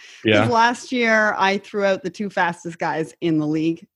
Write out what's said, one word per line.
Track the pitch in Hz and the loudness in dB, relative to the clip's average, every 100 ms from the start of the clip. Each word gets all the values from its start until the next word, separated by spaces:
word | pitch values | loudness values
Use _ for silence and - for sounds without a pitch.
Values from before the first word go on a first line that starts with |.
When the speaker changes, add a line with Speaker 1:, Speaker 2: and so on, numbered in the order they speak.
| - - 107 | -20 -6 2
Speaker 1:
Yeah. | 208 110 | 4 4
Speaker 2:
last | 233 233 247 - | 4 2 0 -6
year | 247 233 220 214 - | -2 2 2 2 0
I | 196 202 | 0 0
threw | - 208 196 | -4 -2 0
out | 190 | 0
the | 185 | -4
two | - 208 | -8 -6
fastest | 190 175 175 170 165 | -2 -2 -2 -10 -6
guys | 165 147 160 - | -4 -4 -6 -4
in | 170 156 | 0 0
the | 151 | 0
league. | 156 160 165 - | -2 -2 -4 -8